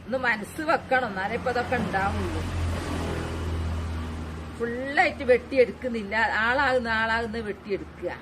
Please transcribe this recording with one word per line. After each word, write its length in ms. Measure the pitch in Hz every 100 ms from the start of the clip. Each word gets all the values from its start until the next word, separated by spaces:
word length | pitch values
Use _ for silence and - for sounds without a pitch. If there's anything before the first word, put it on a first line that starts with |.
ഒന്ന് 140 | - 254 247
മനസ്സ് 360 | 220 196 - 311
വെക്കണം, 400 | 320 - 262 240
എന്നാലേ 240 | 196 196 240
ഇപ്പൊ 120 | 254
അതൊക്കെ 240 | 240 240 247
ഉണ്ടാവുള്ളൂ. 580 | 220 190 196 208 180 156 - - - - - - - - - - - - - - - - - - - - - -
ഫുള്ളായിട്ട് 640 | 233 240 269 302 330 302 254
വെട്ടിയെടുക്കുന്നില്ല, 840 | 240 233 269 240 - 254 226 196 214 214 208
ആളാകുന്ന 460 | 226 262 277 254 233 220
ആളാകുന്ന 420 | 226 226 233 226 214
വെട്ടിയെടുക്കുക. 640 | 196 208 185 156 - 165 120